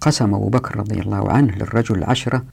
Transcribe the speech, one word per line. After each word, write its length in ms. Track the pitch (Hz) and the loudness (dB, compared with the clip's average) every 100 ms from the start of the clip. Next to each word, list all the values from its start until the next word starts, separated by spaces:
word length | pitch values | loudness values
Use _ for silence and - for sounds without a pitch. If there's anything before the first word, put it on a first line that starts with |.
"قسم 340 | 151 - 104 | 0 2 2
أبو 140 | 101 101 | 2 2
بكر 280 | 123 - 110 | 0 -2 -6
رضي 240 | 104 101 | -4 -4
الله 320 | 101 101 101 | -2 -2 2
عنه 220 | 131 135 | 4 2
للرجل 500 | 90 - 113 113 98 | 0 -2 0 0 0
عشرة، 400 | - - 120 127 - | 0 0 0 -4 -6